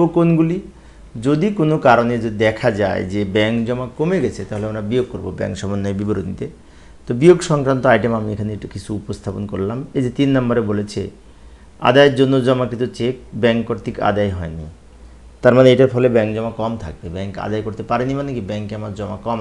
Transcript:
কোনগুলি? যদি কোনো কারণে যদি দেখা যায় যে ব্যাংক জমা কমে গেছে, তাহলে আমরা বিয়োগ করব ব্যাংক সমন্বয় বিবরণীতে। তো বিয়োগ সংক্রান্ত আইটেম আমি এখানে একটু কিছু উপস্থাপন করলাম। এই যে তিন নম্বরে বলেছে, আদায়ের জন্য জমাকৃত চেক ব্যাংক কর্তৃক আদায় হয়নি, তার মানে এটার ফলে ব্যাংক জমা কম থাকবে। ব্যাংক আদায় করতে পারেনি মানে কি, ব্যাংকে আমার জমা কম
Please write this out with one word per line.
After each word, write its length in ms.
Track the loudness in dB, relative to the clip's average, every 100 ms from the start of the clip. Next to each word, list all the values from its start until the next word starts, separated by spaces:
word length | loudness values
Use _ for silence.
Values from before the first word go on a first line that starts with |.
| 2 4
কোনগুলি? 420 | 4 4 2 -2 -8 -18 -20 -20 -16 -6 0
যদি 200 | 2 0 2
কোনো 180 | 2 4 6
কারণে 280 | 6 4 0
যদি 120 | -4 0
দেখা 240 | 0 2 0 0
যায় 220 | 0 -2 -4
যে 80 | -4 -2 0
ব্যাংক 200 | 0 0 -2
জমা 180 | -4 -6 -4
কমে 200 | -2 0
গেছে, 180 | -2 -4 -8
তাহলে 160 | -6 -6
আমরা 120 | -6 -2
বিয়োগ 160 | -2 -2
করব 140 | -6 -8 -6
ব্যাংক 160 | -6 -4
সমন্বয় 360 | -4 -4 -4 -4
বিবরণীতে। 460 | -2 -4 -4 -8 -10 -12 -20 -20 -20 -14 -8
তো 40 | 4
বিয়োগ 180 | 6 6 4
সংক্রান্ত 340 | 0 2 2 4
আইটেম 200 | 4 2 -2
আমি 80 | -4
এখানে 160 | -6 -6 -8
একটু 120 | -10
কিছু 160 | -12 -8 -8
উপস্থাপন 420 | -8 -8 -8 -8 -6
করলাম। 260 | -4 -4 -4 -6 -4
এই 60 |
যে 60 | -2 0
তিন 100 | 2 2
নম্বরে 260 | 2 0 0
বলেছে, 300 | -2 -4 -6 -8 -10 -20 -20 -20 -20 -20 -2 4
আদায়ের 260 | 6 6 6
জন্য 140 | 4 4 2
জমাকৃত 360 | 2 0 -2 -6 -2
চেক 160 | -4 -4 -10 0
ব্যাংক 180 | 2 2 -2
কর্তৃক 280 | -6 -6 -2 0
আদায় 220 | 2 0 -2
হয়নি, 280 | -6 -10 -12 -16 -20 -20 -20 -20 -20 2
তার 120 | 6 8
মানে 120 | 8
এটার 160 | 6 4
ফলে 140 | 4 2 2
ব্যাংক 140 | 0 -2
জমা 160 | -6 -4
কম 120 | -4 -6
থাকবে। 220 | -10 -12 -10 -8
ব্যাংক 160 | -8 -8 -6
আদায় 160 | -6 -6
করতে 160 | -8 -4
পারেনি 220 | -2 -2 -4
মানে 120 | -6 -6
কি, 60 | -6
ব্যাংকে 240 | -6 -8 -8
আমার 120 | -8 -8
জমা 180 | -8 -8 -6
কম 120 | -6